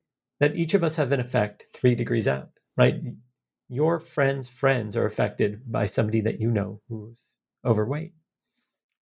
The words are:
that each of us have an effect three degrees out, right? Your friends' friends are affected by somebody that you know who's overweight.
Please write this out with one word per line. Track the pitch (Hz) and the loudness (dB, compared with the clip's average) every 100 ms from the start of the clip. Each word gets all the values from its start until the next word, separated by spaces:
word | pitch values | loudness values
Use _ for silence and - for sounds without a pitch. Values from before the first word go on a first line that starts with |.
| _ _ _ - | _ _ _ 0
that | 147 160 | 0 0
each | 165 | 0
of | 190 | 0
us | 160 160 | 0 -2
have | 131 | 0
an | 135 | 0
effect | 123 120 104 - - | 0 0 -2 -4 -20
three | - 127 120 | 0 2 2
degrees | 120 117 110 | 0 0 0
out, | 135 - _ _ - | -2 -6 _ _ 2
right? | 127 - 123 - _ _ _ _ - | 2 2 -8 -12 _ _ _ _ -12
Your | 127 156 170 | -2 -2 -2
friends' | - - 135 139 127 | -4 0 0 0 -8
friends | - 135 131 107 113 | -2 0 0 -2 -2
are | 107 | -2
affected | - 107 - 104 104 127 | 0 -2 0 -2 -2 -4
by | 113 104 | -2 0
somebody | - 107 110 | 0 2 2
that | 107 - | 0 -2
you | 113 | 0
know | 110 98 104 - | 0 -2 -8 -12
who's | 113 107 117 _ _ _ _ | -12 -12 -18 _ _ _ _
overweight. | 127 107 107 147 160 _ _ _ _ _ _ _ _ _ | 0 2 2 -4 -8 _ _ _ _ _ _ _ _ _